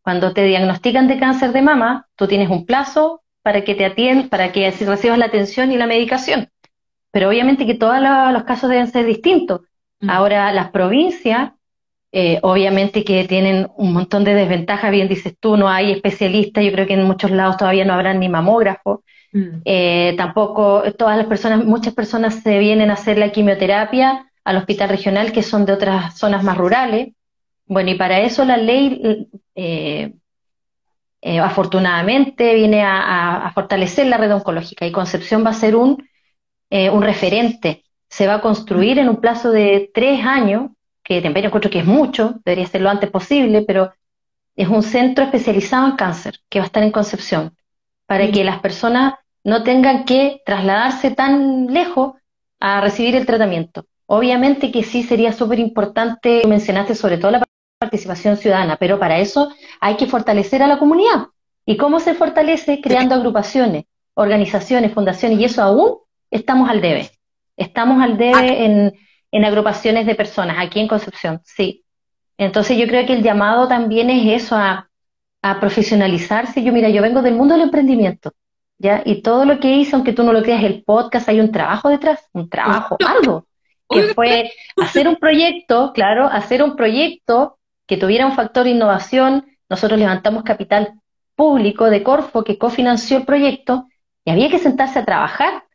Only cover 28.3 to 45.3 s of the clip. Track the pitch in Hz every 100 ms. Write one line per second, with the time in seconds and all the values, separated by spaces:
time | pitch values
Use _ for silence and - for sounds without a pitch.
28.3 | 240 262 240 220 254 277 254 226 214 -
29.3 | 196 _ - 175 160 156 151 147 - _
30.3 | _ _ _ _ _ _ _ _ _ -
31.3 | 170 180 196 185 185 185 170 180 262 269
32.3 | - 233 226 214 208 202 190 - 180 175
33.3 | 175 175 196 185 196 180 226 262 233 214
34.3 | 202 196 165 165 - 175 175 175 170 -
35.3 | 220 226 220 214 226 262 277 - _ _
36.3 | _ _ _ _ 196 - 202 202 - 185
37.3 | 208 240 233 165 151 _ _ _ - 196
38.3 | 208 220 208 - 180 208 262 254 220 233
39.3 | 233 240 220 202 196 202 - 262 269 233
40.3 | 269 208 208 277 _ _ _ - 180 165
41.3 | 165 202 208 208 185 165 262 277 - 220
42.3 | - - 180 180 185 190 202 202 190 175
43.3 | 285 247 214 214 190 185 _ _ _ _
44.3 | _ _ - 185 214 214 247 254 262 277